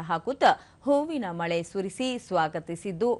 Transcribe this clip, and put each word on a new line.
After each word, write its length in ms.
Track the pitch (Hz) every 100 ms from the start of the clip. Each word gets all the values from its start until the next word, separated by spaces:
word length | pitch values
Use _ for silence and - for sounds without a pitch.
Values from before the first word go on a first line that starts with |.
| 165
ಹಾಕುತ್ತಾ 420 | 165 226 - 240 - - _
ಹೂವಿನ 420 | 262 285 311 302 196 170
ಮಳೆ 180 | 170 170 165
ಸುರಿಸಿ 380 | 196 185 - 254 247 -
ಸ್ವಾಗತಿಸಿದ್ದು 800 | 180 156 160 160 170 202 170 240